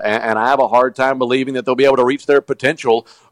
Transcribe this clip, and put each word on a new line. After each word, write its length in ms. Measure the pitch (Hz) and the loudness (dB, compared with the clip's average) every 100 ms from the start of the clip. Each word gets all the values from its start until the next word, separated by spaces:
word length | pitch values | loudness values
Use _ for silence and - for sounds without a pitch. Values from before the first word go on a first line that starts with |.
And, 180 | 101 110 | -4 -2
and 160 | 113 110 | -2 -2
I 100 | 117 | 0
have 120 | 139 | 0
a 80 | 120 | 2
hard 260 | 120 127 | 2 0
time 240 | - 131 135 | 0 -2 -2
believing 360 | 123 131 131 | -2 -2 -4
that 100 | 131 | -6
they'll 100 | 120 | -4
be 120 | 127 139 | 2 2
able 100 | 131 | 4
to 80 | |
reach 220 | 123 143 - | 2 0 0
their 160 | 143 | 0
potential 640 | - 135 131 151 127 117 - _ _ | 0 -4 -4 -2 -2 -2 -4 _ _